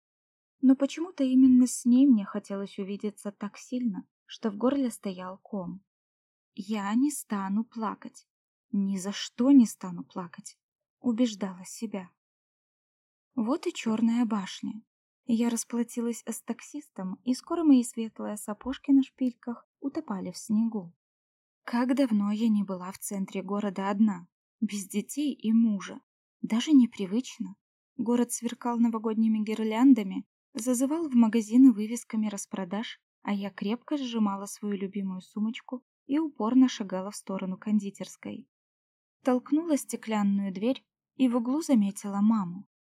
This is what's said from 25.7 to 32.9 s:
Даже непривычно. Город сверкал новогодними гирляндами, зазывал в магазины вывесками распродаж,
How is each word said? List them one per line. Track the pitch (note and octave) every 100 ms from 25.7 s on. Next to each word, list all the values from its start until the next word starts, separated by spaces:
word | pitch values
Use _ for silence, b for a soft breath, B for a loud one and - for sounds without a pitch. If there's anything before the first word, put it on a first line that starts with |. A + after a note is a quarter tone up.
| G3 F#3 - - _ _ _
Даже | - A3 D#4
непривычно. | C#4 A#3 - F#3 A3 - - F#3+ G3+ _ _ _ -
Город | A3 B3 A#3+
сверкал | - A#3 A#3+ A#3+ A#3
новогодними | A#3 A3 A3 A3 A3+ G#3+
гирляндами, | G#3 G#3+ A3 A3 C4+ A3+ G3 F#3 - _ _
зазывал | B3+ A#3+ B3 C4+ D#4+ D#4
в | A#3+
магазины | A3+ A#3 G#3 B3 C4+
вывесками | G3+ G#3+ A#3+ - A3 G#3+
распродаж, | G3+ - F#3+ F3+ G3 A#3+